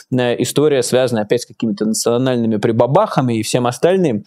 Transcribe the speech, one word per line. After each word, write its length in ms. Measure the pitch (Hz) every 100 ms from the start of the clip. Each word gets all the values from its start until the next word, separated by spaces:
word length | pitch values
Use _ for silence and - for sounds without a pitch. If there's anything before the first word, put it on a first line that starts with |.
| -
э, 320 | 127 123 117
история, 400 | 120 - 151 139
связанная 420 | 143 123 127 117
опять 180 | 104 -
с 40 | -
какими-то 380 | - 113 101
национальными 720 | 107 110 123 120 131 123 113 107
прибабахами 840 | 117 113 120 160 214 - 127 113
и 40 |
всем 240 | 107 135 120
остальным, 580 | 123 170 190 170 104